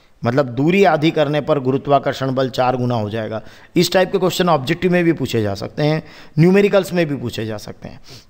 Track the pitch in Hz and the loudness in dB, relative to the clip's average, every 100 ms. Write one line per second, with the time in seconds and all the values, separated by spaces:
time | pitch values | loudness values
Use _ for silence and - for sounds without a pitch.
0 | _ _ 117 127 123 117 151 196 185 156 | _ _ 0 0 0 0 2 4 4 4
1 | 165 156 143 151 139 147 127 131 139 139 | 2 0 0 0 0 0 0 -2 2 0
2 | 143 127 135 131 131 123 127 127 123 120 | 0 -4 -4 -2 -2 0 0 0 -2 -2
3 | 104 110 107 110 - - - 165 170 185 | -4 -6 -6 -8 -10 -20 -4 0 2 2
4 | 180 196 180 - 180 151 127 165 180 175 | 2 0 -2 0 0 0 0 -2 0 2
5 | 170 147 131 117 104 98 117 - 151 156 | 2 0 -2 -2 -2 -6 -8 -2 0 0
6 | - - - - 170 196 202 196 180 175 | -6 -18 -6 2 4 6 4 2 0 -2
7 | 160 139 120 - 110 107 - - - - | -2 -4 -6 -6 -8 -8 -12 -16 -18 -18
8 | - - - | -20 -20 -20